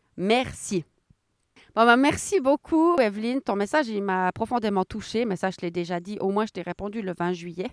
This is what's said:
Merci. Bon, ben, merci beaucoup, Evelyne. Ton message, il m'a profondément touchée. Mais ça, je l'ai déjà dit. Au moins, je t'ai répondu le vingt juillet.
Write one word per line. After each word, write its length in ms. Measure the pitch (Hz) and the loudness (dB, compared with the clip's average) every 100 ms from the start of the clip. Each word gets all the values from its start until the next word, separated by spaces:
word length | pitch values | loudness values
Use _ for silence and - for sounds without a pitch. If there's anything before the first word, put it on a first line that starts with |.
| _ - | _ -4
Merci. 640 | 185 233 262 - - 190 - _ _ _ _ _ _ _ _ | 2 4 2 -4 -4 -4 -4 _ _ _ _ _ _ _ _
Bon, 120 | - 233 | 4 6
ben, 100 | 240 | 6
merci 460 | 285 320 - 392 | 4 2 0 0
beaucoup, 580 | 262 294 - 330 330 339 | 2 0 2 2 4 4
Evelyne. 400 | 226 202 226 262 | 2 0 -2 -2
Ton 160 | - 202 | -2 -2
message, 320 | 202 302 240 | 0 0 0
il 160 | 214 | -2
m'a 300 | 196 185 185 | -2 0 0
profondément 500 | - 226 247 214 202 | -2 -2 -2 0 0
touchée. 400 | 185 220 - 220 | -2 -6 -6 -2
Mais 140 | 240 180 | 0 0
ça, 140 | 190 | -2
je 60 | 185 | -4
l'ai 100 | 175 | -6
déjà 300 | 170 170 175 | -4 -4 -4
dit. 160 | 175 208 | -6 -4
Au 100 | 196 | -2
moins, 160 | 196 214 | 0 -2
je 60 | |
t'ai 100 | - | -4
répondu 400 | 175 175 202 214 | -8 -8 -6 -6
le 120 | 190 | -6
vingt 180 | 170 175 | -4 -2
juillet. 380 | 180 175 165 214 | -4 -6 -8 -8